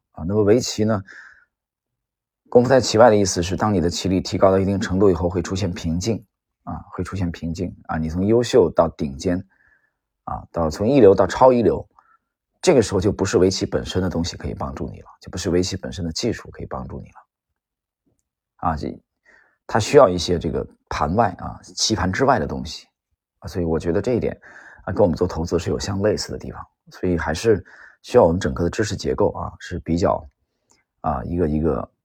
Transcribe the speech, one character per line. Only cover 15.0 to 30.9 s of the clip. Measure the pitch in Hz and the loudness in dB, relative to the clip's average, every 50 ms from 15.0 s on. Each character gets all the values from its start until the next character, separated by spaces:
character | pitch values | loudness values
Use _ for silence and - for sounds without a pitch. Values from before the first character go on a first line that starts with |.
了， | - - - _ | -20 -20 -20 _
就 | - - | -20 -14
不 | - | -12
是 | 90 - 92 | -6 -4 0
围 | 82 90 | 0 0
棋 | 90 - 95 | 0 -2 -4
本 | - - 64 | -8 -10 -10
身 | 65 95 85 | -8 -8 -8
的 | 82 80 | -8 -6
技 | - - 113 | -4 -4 -4
术 | - - - - | -4 -6 -10 -16
可 | - - - | -16 -16 -14
以 | |
帮 | - - - - | -12 -10 -12 -10
助 | - - - | -12 -12 -14
你 | - - | -14 -16
了 | _ - _ _ _ _ _ _ _ _ _ _ _ _ _ _ _ _ _ _ _ _ _ _ _ _ _ _ _ | _ -20 _ _ _ _ _ _ _ _ _ _ _ _ _ _ _ _ _ _ _ _ _ _ _ _ _ _ _
啊。 | _ - 87 78 | _ -4 -4 -4
这， | - - - - - _ _ _ _ _ _ _ _ _ _ _ _ _ | -4 -6 -10 -10 -12 _ _ _ _ _ _ _ _ _ _ _ _ _
它 | - - 113 | -4 -2 -2
需 | 107 - 139 | 0 6 6
要 | 147 131 | 8 8
一 | 95 90 | 8 4
些 | 85 - - 87 78 | 0 -2 -2 -2 -2
这 | - 80 | -2 -4
个 | 71 65 - - _ _ _ _ | -4 -4 -6 -8 _ _ _ _
盘 | - - 76 76 87 | -6 -4 -2 0 2
外 | 117 113 92 - - | 2 0 0 -2 -6
啊， | - - - - - | -12 -14 -14 -16 -20
棋 | - 90 - - - 110 | -16 -8 -6 -4 -2 -2
盘 | 92 92 92 | -2 -2 -4
之 | 92 - 135 | -2 0 2
外 | 135 127 101 | 2 2 0
的 | 71 | 0
东 | 65 69 65 65 | -4 -6 -8 -10
西 | 78 - - - _ _ _ _ _ _ _ _ _ _ _ | -10 -14 -16 -18 _ _ _ _ _ _ _ _ _ _ _
啊。 | - | -18
所 | 85 - 95 | -10 -6 -4
以 | 85 | -2
我 | 80 80 78 | -2 -2 -2
觉 | 82 85 | -2 -2
得 | 82 98 | -2 -2
这 | 95 123 123 | 0 0 -2
一 | 101 | -2
点 | - - - - - - - - - - - - _ | -2 -4 -6 -8 -16 -20 -20 -20 -20 -20 -20 -14 _
啊， | - 92 | -6 0
跟 | 107 | 2
我 | 104 | 2
们 | 87 78 | 2 2
做 | - 90 | 0 -2
投 | 87 - 80 85 | -2 -2 -6 -4
资 | - 90 | -2 -2
是 | 82 - 82 | -4 -2 -4
有 | 73 60 | -4 -4
相 | - 104 98 98 | -4 -6 -4 -2
类 | 98 107 87 | 0 0 0
似 | - - - | -2 -4 -8
的 | - | -10
地 | - - - | -12 -12 -14
方。 | - - - - _ _ _ - | -14 -16 -18 -20 _ _ _ -20
所 | - - 98 90 | -12 -6 -2 -2
以 | 87 | -2
还 | 82 - 71 80 | -2 -2 -4 -6
是 | - 107 117 104 87 - - - - - - _ _ | 0 2 2 2 2 0 -8 -20 -20 -20 -20 _ _
需 | _ - - | _ 2 4
要 | 123 101 | 6 6
我 | 85 | 6
们 | 82 98 | 4 2
整 | - - 65 | -2 -4 -2
个 | - 85 | -2 -2
的 | 82 | -2
知 | - - 107 | -2 -2 -4
识 | 101 98 | -4 -4
结 | - - 67 67 | -6 -4 -4 -2
构 | - 101 - | 0 0 -2
啊， | - 90 87 - - | -2 -4 -10 -12 -12
是 | - - - 90 78 | -16 -14 -12 -10 -10
比 | - - 82 | -4 -4 -2
较 | 85 92 71 50 - - - _ _ _ _ _ _ _ _ _ _ _ _ | 0 0 0 -2 -2 -6 -14 _ _ _ _ _ _ _ _ _ _ _ _